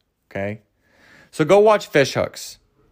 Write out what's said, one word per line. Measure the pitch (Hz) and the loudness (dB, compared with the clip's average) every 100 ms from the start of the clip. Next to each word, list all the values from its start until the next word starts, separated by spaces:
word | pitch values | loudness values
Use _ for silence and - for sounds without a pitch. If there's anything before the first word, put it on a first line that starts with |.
| _ _ _ | _ _ _
Okay? | - 202 208 _ _ _ _ _ _ _ | -10 -10 -10 _ _ _ _ _ _ _
So | - 156 | -6 2
go | 196 | 4
watch | 214 208 - | 4 2 0
Fish | 151 135 123 | -2 0 -2
Hooks, | 92 - - - _ _ _ | -8 -10 -20 -20 _ _ _